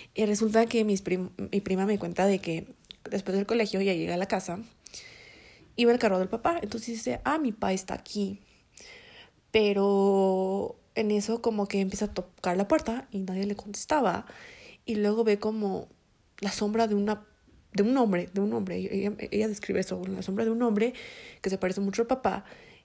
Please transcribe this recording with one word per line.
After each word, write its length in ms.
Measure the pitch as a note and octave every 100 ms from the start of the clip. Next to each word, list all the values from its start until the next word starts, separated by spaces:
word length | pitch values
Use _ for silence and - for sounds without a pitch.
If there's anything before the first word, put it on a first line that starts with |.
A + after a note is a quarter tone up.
| -
y 100 | -
resulta 420 | G#3 G#3 A3 A3+ A#3
que 180 | A#3
mis 180 | G#3+ F#3+
prim-, 280 | E3+ F#3 F3+ - G3
mi 80 | G3+
prima 260 | G3 F#3 G3+
me 120 | G3+
cuenta 280 | E3+ E3+ G3
de 120 | F#3+
que 280 | F3 E3 - - - - -
después 260 | G3+ F#3+ G3
del 100 | G3+
colegio 340 | A#3 G#3 F#3+
ya 140 | G3
llega 200 | E3+ E3+
a 40 | F3
la 80 | -
casa 340 | F#3+ F3 F#3 A3+ _ - - - - - - - - - -
y 80 |
ve 80 | A#3
el 60 | A#3+
carro 200 | A3 F#3
del 100 | F#3
papá. 300 | A3+ - E4+
Entonces 260 | G#3 A3+ A#3
dice, 320 | A3+ B3 A#3+
"Ah, 140 | C4+ D#4+
mi 140 | C4
pa 200 | G#3 G3
está 220 | F#3+ -
aquí". 460 | - - G#3 G3 G3+ - _ _ - - - - - - _ _
Pero 1300 | A3 G#3 G3 G3+ G3 G3 G3 F#3+ F#3+ F#3+ G3 - - _
en 160 | - G#3
eso 300 | G#3 G#3 A#3
como 260 | A#3 G#3 G3+
que 120 | G3
empieza 260 | F#3+ G3 G#3
a 80 |
tocar 420 | F#3+ - - F3+ F3+
la 120 | G3+
puerta 400 | D#4 A3+ B3 -
y 100 | G3
nadie 260 | F3+ F#3+ G3+
le 100 | G3+
contestaba. 720 | G#3 G3+ - D4+ G#3 - - - - - - -
Y 120 | - G#3
luego 280 | G#3 A3
ve 140 | A3 G#3
como 500 | G#3+ A3 G3+ F#3 - _ _ _ _ -
la 120 | G3
sombra 340 | - G#3 A3+ A3+
de 80 |
una, 320 | G#3 G3+ G#3 - _ _ - _
de 100 | G3
un 140 | G#3+ C4
hombre, 320 | A3 F3 F3+
de 80 | G3
un 120 | G#3
hombre. 240 | A3+ F#3 F3+
Ella, 360 | F#3 G3 G3+ G#3+
ella 300 | - G3+ G#3+
describe 320 | G3+ - F#3+
eso, 220 | F#3+ F3+ F#3+
la 160 | F#3+
sombra 220 | F#3+ G3
de 60 | A3+
un 120 | A#3
hombre 320 | A#3+ G#3 A#3 B3 - - - -
que 80 | F#3+
se 80 | F#3+
parece 220 | F#3 F#3+
mucho 220 | G3 G3
al 60 | A#3
papá 360 | C4 G3+ - - - - -